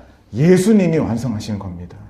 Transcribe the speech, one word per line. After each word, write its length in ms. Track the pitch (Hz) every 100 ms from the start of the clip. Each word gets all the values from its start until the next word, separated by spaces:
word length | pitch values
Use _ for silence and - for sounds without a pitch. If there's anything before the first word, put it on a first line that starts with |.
| - _ -
예수님이 680 | 104 160 180 190 214 175 156
완성하시는 600 | 92 113 123 104 - 101
겁니다. 380 | 95 87 87 -